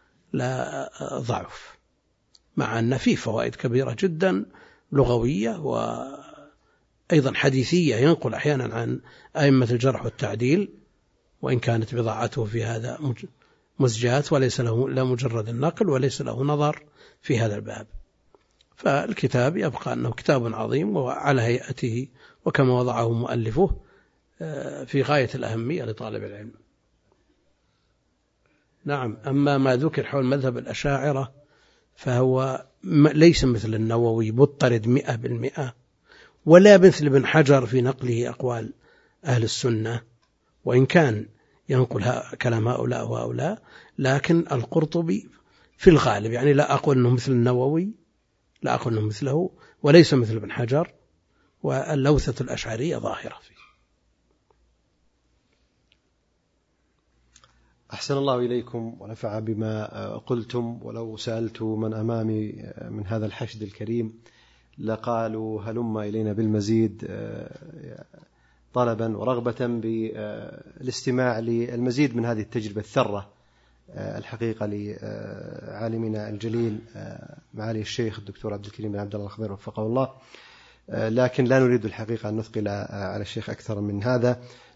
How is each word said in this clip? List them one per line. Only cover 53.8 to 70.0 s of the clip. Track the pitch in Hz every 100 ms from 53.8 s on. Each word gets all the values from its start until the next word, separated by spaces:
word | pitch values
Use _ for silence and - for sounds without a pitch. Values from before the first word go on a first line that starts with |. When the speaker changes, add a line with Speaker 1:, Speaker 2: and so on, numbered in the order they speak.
| _ _ _ _ _ _ _ _ _ _ _ _ _ _ _ _ _ _ _ _ _ _ _ _ _ _ _ _ _ _ _ _ _ _ _ _ _ _ _ _ _
Speaker 2:
أحسن | - - 139
الله | 139 127
إليكم | 123 123 117 120 113 -
ونفع | 110 110 113 110
بما، | 110 107 110 107 107 104
آه، | 104 110
قلتم، | - 120 117 123 117 117
ولو | 113 113 113 110
سألت | - 113 113 113
من | 110 110 110
أمامي، | 110 113 113 110 107 107 104
آه، | 110 - -
من | 107 98
هذا | 113 107
الحشد | - 117 107
الكريم | 104 - 113 117 110 110 - _ _ _ _ -
لقالوا: | 107 110 123 117 113 110 110 107
"هلم | 107 113 117 107
إلينا | 104 110 107
بالمزيد"، | 101 110 107 101 113 110 95 -
آه، | 101 107 - - - - - - - - - - _ _ _ _
طلبا | 123 123 110 113 104
ورغبة | 113 123 120 113 123
بالاستماع | 117 110 113